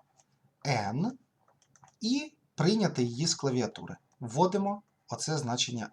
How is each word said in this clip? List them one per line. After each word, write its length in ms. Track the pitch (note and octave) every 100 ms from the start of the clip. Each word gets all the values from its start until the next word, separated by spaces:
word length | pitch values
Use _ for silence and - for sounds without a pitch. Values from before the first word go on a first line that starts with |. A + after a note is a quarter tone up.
| _ _ _ _ _ _
n 460 | - B2 G2+ A#2+ G#3 C4+ _ _ _ _ _ _ - _
і 320 | G#3+ C#4 D4+ - _
прийняти 480 | - E3 A3 F3 -
її 240 | A#2+ A#2+ E3
з 80 |
клавіатури. 640 | - C#3 B2 G#2+ - E2 F#2 _ -
Вводимо 640 | B2 A#2 F3+ G3 G3 G#3 - _ -
оце 300 | A#2+ - D#3
значення 520 | B2+ A#2+ - A#2+ G#2